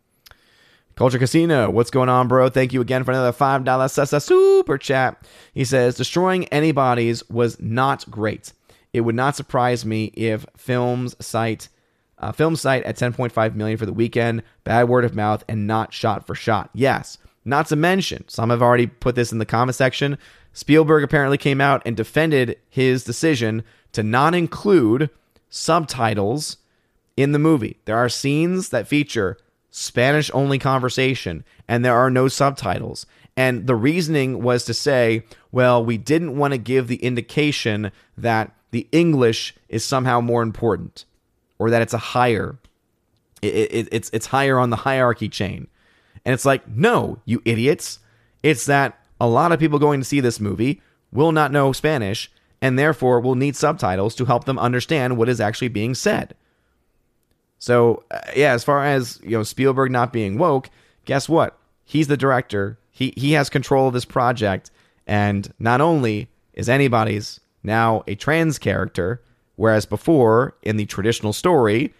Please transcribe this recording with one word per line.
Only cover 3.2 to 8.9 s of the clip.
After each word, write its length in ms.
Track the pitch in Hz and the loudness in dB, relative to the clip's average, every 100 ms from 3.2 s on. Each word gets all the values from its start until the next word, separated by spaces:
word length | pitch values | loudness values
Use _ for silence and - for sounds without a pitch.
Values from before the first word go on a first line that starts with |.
| 123 | 0
five 320 | 120 135 135 | 0 0 0
dollar 240 | 131 131 131 | 0 0 0
su-, 200 | - 143 | 0 0
su-, 120 | 147 | 0
super 580 | - 370 392 392 370 139 | 2 4 6 4 2 -2
chat. 480 | - 131 127 - - - - | -2 0 0 -4 -14 -20 -12
He 100 | - | -6
says, 300 | 123 131 123 | 0 2 2
"Destroying 520 | 127 123 170 185 185 - | 0 -2 0 0 0 -2
Anybody's 760 | 147 160 143 131 120 117 117 - | 0 2 2 2 2 0 -2 -6
was 300 | 117 120 113 | -2 -2 -2
not 500 | 110 117 135 131 - | -6 -2 0 -2 -8
great. 440 | 110 107 - - - _ _ _ | -6 -6 -6 -12 -20 _ _ _